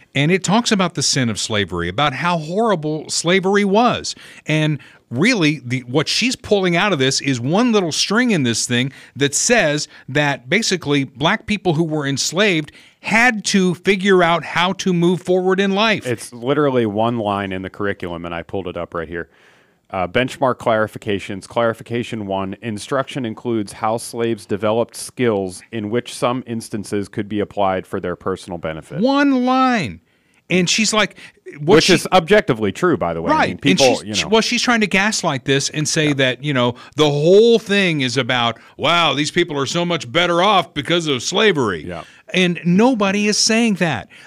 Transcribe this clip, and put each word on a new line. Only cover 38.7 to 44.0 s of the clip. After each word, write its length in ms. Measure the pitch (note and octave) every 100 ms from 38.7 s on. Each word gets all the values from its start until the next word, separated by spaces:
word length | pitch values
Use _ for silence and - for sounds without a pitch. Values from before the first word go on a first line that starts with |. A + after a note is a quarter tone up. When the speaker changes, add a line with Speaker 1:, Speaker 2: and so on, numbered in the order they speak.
| -
Speaker 1:
wow, 360 | B2+ E3+ E3
these 160 | C3+ D3
people 260 | - F3 C#3+
are 80 | C3
so 180 | E3 E3+
much 240 | E3 B2
better 320 | A#2 F3 E3+
off 320 | F#3+ G3+ E3+
because 340 | - C#3 E3+ D#3+
of 140 | C3
slavery. 640 | - F3+ G#3+ D#3+ A2+ F2 D#2
Speaker 2:
Yeah. 180 | E2+ D#2 - -
Speaker 1:
And 280 | F3+ F3+ E3
nobody 640 | D#3 F3+ A#3+ B3 G3+ G3+ G#3
is 100 | G#3
saying 380 | - A3+ A#3 F#3+
that. 320 | F3 A#2+